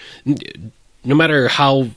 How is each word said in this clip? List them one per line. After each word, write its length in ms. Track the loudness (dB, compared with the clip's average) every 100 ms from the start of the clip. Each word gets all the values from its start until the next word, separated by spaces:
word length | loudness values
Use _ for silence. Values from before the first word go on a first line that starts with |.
| -20 -10 -6
n-, 100 | -6 -6 -16 -18 -20 _ _
no 120 | 0
matter 340 | 2 2 2 0
how 400 | 2 2 2 -2